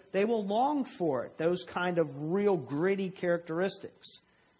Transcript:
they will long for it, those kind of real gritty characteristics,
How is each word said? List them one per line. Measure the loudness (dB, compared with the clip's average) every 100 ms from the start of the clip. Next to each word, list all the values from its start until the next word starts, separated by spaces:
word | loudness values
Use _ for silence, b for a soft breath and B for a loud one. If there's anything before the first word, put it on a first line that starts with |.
| -4
they | 0 2
will | 0 0
long | 0 2 0 -4 -2
for | 0 0 -4
it, | 0
those | 0 0 -4
kind | -2 0 2
of | 0 -2
real | -2 2 4 2
gritty | 0 0 0 0 -4
characteristics, | -2 0 0 0 -2 -2 -4 -14 -16 -20 -20 _ b b